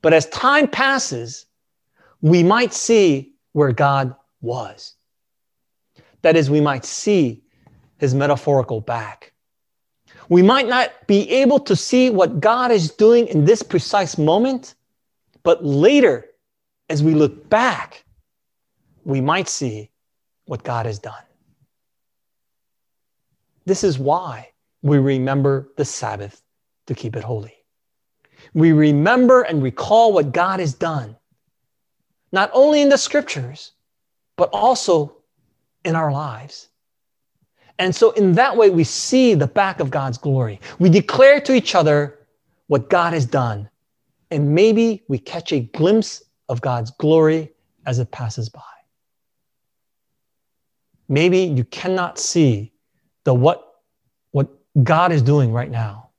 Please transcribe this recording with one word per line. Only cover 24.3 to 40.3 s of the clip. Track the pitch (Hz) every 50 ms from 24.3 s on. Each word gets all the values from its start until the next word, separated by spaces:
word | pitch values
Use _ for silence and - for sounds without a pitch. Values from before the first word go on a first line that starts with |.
| 120 110 - _ _ _ _ _ _ _
we | - 143 147 139
remember | 131 139 135 131 127 135 139 139 139 139 139 135 135 - _
the | - 147
Sabbath | - - - 127 110 104 104 101 104 _ _ _ _ _ _ _ _ _ _ _
to | - 135
keep | - - 117 113
it | 113 104
holy. | 113 120 107 104 110 _ _ _ _ _ _ _ _ _ _ _ _ _ _ _ _ _ _ - -
We | _ 160 160 165
remember | 156 151 151 151 147 143 151 202 240 247 254 240 262 254
and | - - 165 147
recall | 135 127 - - - - 208 226 233 220
what | 202 175 147 139
God | 120 170 175 190 190 190
has | 180 151 123
done, | _ 185 165 160 143 120 107 113 _ _ _ _ _ _ _ _ _ _ _ _ _ _ _ _ _ _ _ _ _ _ _
not | - 190 202 202
only | - 254 277 302 302 294
in | 285 277
the | 277 262
scriptures, | - - - 294 - - - 151 127 123 143 - - - _ _ _ _ _ _ _ _ _ _ _ _ _
but | - 175 -
also | - 202 214 247 254 247 - - 175 156 147 147 _ _ _ _ _ _ _ _ _ _ _ _ _ _
in | _ 170 165
our | 165 160 147
lives. | 139 143 151 139 110 110 135 143 - - - _ _ _ _ _ _ _ _ _ _ _ _ _ _ _ _ _ _ _ _ _ _ -
And | 180 185 -
so | - 226 220
in | - 214 202 185
that | 170 202 254 277 190
way, | 233 220 202
we | 180 170 156
see | - - - - - 254 262 262 240 202
the | 147 143
back | 127 - 208 202 190 180 -
of | 160 135
God's | 135 147 135 131 117
glory. | - - 147